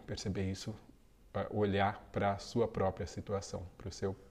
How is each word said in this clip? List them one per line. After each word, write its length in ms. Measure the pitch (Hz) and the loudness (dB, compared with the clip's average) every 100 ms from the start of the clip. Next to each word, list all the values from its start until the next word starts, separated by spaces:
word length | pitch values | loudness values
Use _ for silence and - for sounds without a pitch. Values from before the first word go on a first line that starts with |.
| - | -8
perceber 440 | 107 104 92 95 | -4 -2 0 0
isso, 240 | 95 - - - - - - - | -2 -6 -10 -12 -20 -20 -20 -6
ah, 120 | 101 - | -4 0
olhar 500 | 104 104 98 98 - - | 4 4 6 4 2 -4
pra 260 | - 101 98 | 0 2 2
sua 280 | - 117 113 | 0 2 2
própria 380 | - 95 - 98 | 2 2 0 -4
situação, 560 | - - 98 - 95 90 - | -6 -4 -4 -4 -8 -8 -10
pro 140 | 98 | -10
seu 220 | - 98 95 - | -4 -2 -4 -8